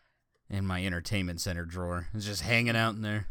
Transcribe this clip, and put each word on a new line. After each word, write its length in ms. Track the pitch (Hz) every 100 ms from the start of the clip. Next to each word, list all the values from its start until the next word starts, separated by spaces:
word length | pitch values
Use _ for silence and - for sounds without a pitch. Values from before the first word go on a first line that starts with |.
| _ _ _ _ -
in 160 | 101 98
my 180 | 90
entertainment 560 | 95 87 82 104 90 85
center 240 | 98 85
drawer. 440 | 82 90 87 87 85
It's 140 | 107 104
just 160 | 95
hanging 340 | - 117 120 113
out 180 | 113
in 60 | 107
there. 280 | 107 104 -